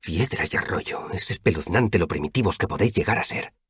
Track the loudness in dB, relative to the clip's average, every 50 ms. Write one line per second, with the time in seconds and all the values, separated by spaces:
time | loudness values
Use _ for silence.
0 | _ -4 -2 0 0 0 0 -2 -4 -2 -2 -2 -2 0 -2 -4 -4 -4 -8 -8
1 | -8 -6 -6 -6 -4 -4 -6 -2 2 0 2 2 0 0 2 2 2 4 4 2
2 | 2 2 0 -4 -4 -2 0 2 2 2 2 0 -2 -2 0 2 2 2 4 2
3 | 2 2 2 0 0 -2 -4 -6 -6 -8 _ _ _ _